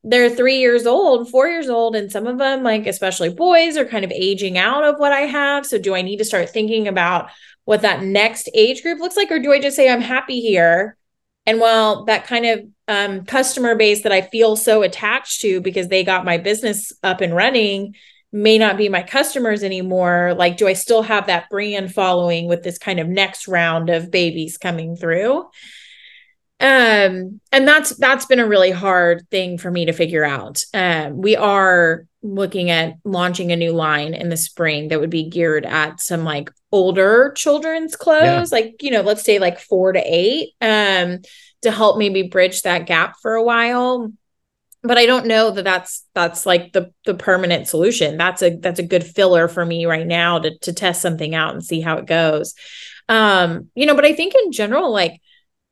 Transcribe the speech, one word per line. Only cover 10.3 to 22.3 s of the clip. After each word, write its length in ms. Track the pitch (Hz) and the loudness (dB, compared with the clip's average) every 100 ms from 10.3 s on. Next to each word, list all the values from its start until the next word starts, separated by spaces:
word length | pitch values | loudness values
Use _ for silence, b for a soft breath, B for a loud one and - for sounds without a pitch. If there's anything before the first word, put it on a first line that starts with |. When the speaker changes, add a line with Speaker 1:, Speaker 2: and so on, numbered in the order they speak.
| 247 | -4
Speaker 1:
here"? 560 | 226 185 170 170 214 _ _ _ _ _ - | 0 2 4 2 -2 _ _ _ _ _ -2
And 120 | 226 | 2
while 460 | 226 226 214 208 | 4 4 2 0
that 240 | 214 214 - | -2 -2 -2
kind 180 | 240 233 | -2 0
of, 140 | 220 214 _ - | -2 -6 _ -4
um, 380 | 208 202 190 | -2 -2 -6
customer 500 | 185 269 269 269 247 | -2 -2 -2 -2 0
base 280 | 220 214 208 | 2 2 2
that 80 | 208 | 2
I 80 | 190 | 0
feel 340 | 185 220 226 | 0 2 2
so 280 | 214 240 214 | 2 2 2
attached 580 | 190 190 208 254 - - | 2 -2 -4 -4 -6 -4
to 200 | 214 185 | -2 -2
because 280 | 190 185 180 | -2 -4 -2
they 160 | 190 | 0
got 200 | 180 185 | 0 -2
my 140 | 180 170 | 0 -2
business 540 | 190 214 226 202 - - | -2 -2 -2 -6 -10 -6
up 200 | 190 185 | -4 -2
and 120 | 180 | -2
running 640 | 170 226 262 208 196 202 b b b _ | 0 2 2 0 -4 -8 b b b _
may 260 | 208 214 220 | 0 4 4
not 200 | 214 196 | 4 2
be 120 | 208 | 0
my 140 | 185 | 0
customers 640 | 180 269 311 277 233 208 | -2 -2 -2 -2 -2 -2
anymore, 680 | 196 190 185 185 180 175 175 180 | -4 -6 -2 0 2 2 0 2
like, 200 | 175 175 | 0 2
do 100 | 202 | 0
I 60 | |
still 280 | 185 - 226 | 0 2 0
have 240 | 220 208 190 | 2 -2 0
that 240 | 175 - | -4 -4
brand 420 | 202 208 202 190 | -6 -6 -6 -6
following 540 | 196 185 180 175 | -2 0 0 0